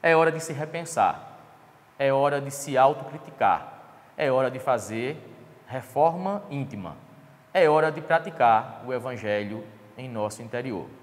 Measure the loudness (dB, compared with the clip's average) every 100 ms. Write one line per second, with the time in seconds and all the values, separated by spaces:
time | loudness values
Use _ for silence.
0 | 6 6 4 2 -8 -8 -8 -8 -6 2
1 | 2 0 -12 -20 -20 -20 -20 -20 _ _
2 | 0 2 2 0 -4 -10 -2 4 4 4
3 | -8 -14 -16 0 2 2 -2 -18 -20 -20
4 | -20 -4 0 2 0 -2 -2 -2 -2 -6
5 | -6 -8 -14 -20 -20 -20 -12 -12 -8 0
6 | 2 2 -6 -6 -6 -8 -8 -8 -12 -14
7 | -20 -20 -20 -20 _ 4 6 6 4 0
8 | 0 0 0 2 6 6 2 -12 -8 -6
9 | -6 -6 -2 -2 -2 -8 -12 -20 -20 -16
10 | -10 -6 -6 -6 -10 -8 -6 -6 -8 -16